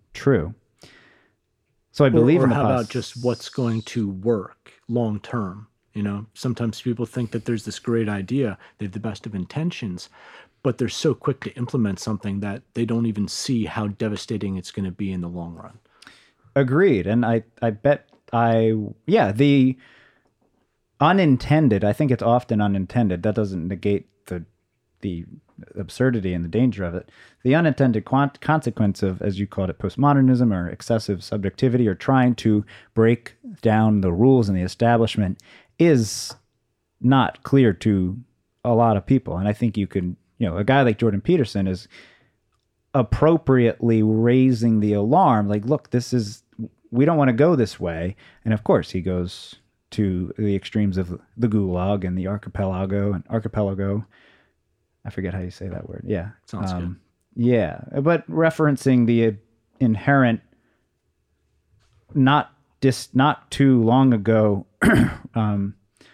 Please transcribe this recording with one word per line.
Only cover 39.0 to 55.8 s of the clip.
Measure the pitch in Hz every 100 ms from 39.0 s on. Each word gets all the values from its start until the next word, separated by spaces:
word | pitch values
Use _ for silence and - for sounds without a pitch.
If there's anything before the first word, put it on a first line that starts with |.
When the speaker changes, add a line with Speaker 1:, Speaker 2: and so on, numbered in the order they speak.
| -
Speaker 1:
people. | 135 - 85
And | 101
I |
think | 104 120 104
you | 98
can, | 98 90 - _ _
you | 107
know, | 85
a | 104
guy | 135
like | 127 107
Jordan | 117 98
Peterson | - 175 117 101 95
is | 92 - - - _ _ _ _ _ _ _ _
appropriately | 139 117 - 151 165 - 131 117 - 117 113
raising | 107 110 117 127 131 120 117 110
the | 104
alarm. | 104 104 156 180 110 104
Like, | 104 110
"Look, | 147 -
this | 123 120
is, | 127 104 107 _ - 113 _ _
we | 120 143
don't | 165
wanna | 135
go | 113 156 156
this | 135 -
way." | 90 82 87 - - _ 110
And |
of | 107
course | - 196 -
he | 95
goes | 87 90 87 - - - _ _ _
to | - 101 90 90 -
the | 104 98
extremes | - 110 104 95
of | 90 90 _ -
the | 117
Gulag | 104 98 90 92 101 92
and | 90
the | 90
archipelago | 101 - - 98 92 95 101 101
and | 92 -
archipelago. | 113 107 - 101 95 98 101 113 _ _ _ _ _ _ _ _ _
I | -
forget | 101 95
how | 92
you | 90
say | - 95
that | 87